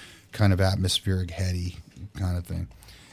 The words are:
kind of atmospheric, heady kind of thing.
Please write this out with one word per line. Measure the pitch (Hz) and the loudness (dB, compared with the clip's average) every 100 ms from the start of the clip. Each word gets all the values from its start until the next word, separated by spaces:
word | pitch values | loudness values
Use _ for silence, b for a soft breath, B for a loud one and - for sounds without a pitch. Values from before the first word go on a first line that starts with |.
| B B B | B B B
kind | - 104 | 2 4
of | 90 | 6
atmospheric, | 95 95 92 - - 92 90 | 4 2 2 0 0 -2 -2
heady | 85 92 90 90 - - - 98 - | -4 -4 -4 -6 -10 -18 -18 -14 -4
kind | 92 87 | -2 -2
of | - | -4
thing. | 87 87 B B B B | -8 -8 B B B B